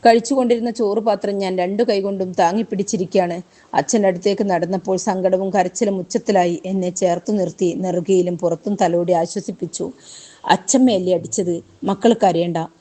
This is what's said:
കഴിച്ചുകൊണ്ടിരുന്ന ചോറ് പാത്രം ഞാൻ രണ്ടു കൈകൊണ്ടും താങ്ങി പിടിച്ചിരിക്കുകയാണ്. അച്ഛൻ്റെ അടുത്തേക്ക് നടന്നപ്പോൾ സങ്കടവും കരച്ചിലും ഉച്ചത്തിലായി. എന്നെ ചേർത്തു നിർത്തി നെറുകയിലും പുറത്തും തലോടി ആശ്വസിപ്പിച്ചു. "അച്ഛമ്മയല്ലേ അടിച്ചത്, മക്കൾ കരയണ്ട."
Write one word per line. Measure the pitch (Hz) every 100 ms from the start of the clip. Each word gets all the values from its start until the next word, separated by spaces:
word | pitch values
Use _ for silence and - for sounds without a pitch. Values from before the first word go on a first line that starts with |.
കഴിച്ചുകൊണ്ടിരുന്ന | 233 233 233 269 247 233 233
ചോറ് | 226 208 208
പാത്രം | 220 202 202 202
ഞാൻ | 190 185
രണ്ടു | 180 202
കൈകൊണ്ടും | 240 202 196 196 185
താങ്ങി | 180 170 202
പിടിച്ചിരിക്കുകയാണ്. | 214 196 196 208 190 196 175 170 - _ _
അച്ഛൻ്റെ | - 147 226 196
അടുത്തേക്ക് | 175 202 196
നടന്നപ്പോൾ | 202 175 170 190 190 185
സങ്കടവും | 220 185 185 185 196
കരച്ചിലും | 196 180 - 208 190
ഉച്ചത്തിലായി. | 175 220 - 196 175 175
എന്നെ | 185 190 180
ചേർത്തു | 180 185 175 -
നിർത്തി | 208 175 - 180
നെറുകയിലും | 170 185 180 165 185 180 175
പുറത്തും | 170 165 208 190
തലോടി | 180 170 175
ആശ്വസിപ്പിച്ചു. | 170 170 202 - 185 170 - 170 - - - - -
"അച്ഛമ്മയല്ലേ | - 185 - 262 254 196 185
അടിച്ചത്, | 175 170 - 180 170 - _
മക്കൾ | 185 196 233
കരയണ്ട." | 233 196 165 175 165 165 _